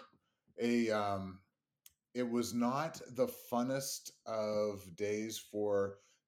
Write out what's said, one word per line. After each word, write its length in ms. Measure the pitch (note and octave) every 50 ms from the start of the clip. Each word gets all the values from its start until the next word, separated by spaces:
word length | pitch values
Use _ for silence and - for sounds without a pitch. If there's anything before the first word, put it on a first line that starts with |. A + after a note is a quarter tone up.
| - - _ - _ _ _ _ _ _ _ -
a, 320 | A#2 A#2+ A#2+ A#2+ A#2 A2+
um, 500 | G#2+ G#2+ G#2 G2+ G2+ F#2+ F#2+ F#2+ F#2 F#2+ _ _ _ _ _ _ _ _ _ - _ _ _ _ _
it 80 | B2 B2 A#2
was 240 | A#2 A#2+ A#2 G#2+ A2
not 480 | A#2+ A#2+ A#2+ B2+ C#3 D#3 E3 D#3+ - - - B2
the 120 | A#2+ B2+ A#2+
funnest 840 | - - - - - A#2+ B2 C3 C3+ C#3 C3+ - - - - - - _ _ -
of 680 | A2 A2 G#2+ G#2+ G#2+ G#2 G#2+ G#2+ G2+ G2 F#2+ F#2+ E2+
days 420 | - G#2 G#2 G#2 G#2+ G#2+ A2+ A2+ -
for 600 | - - - G#2+ G#2 G#2 G2+ G2+ G2 G2 G2 - _ _ _ _ _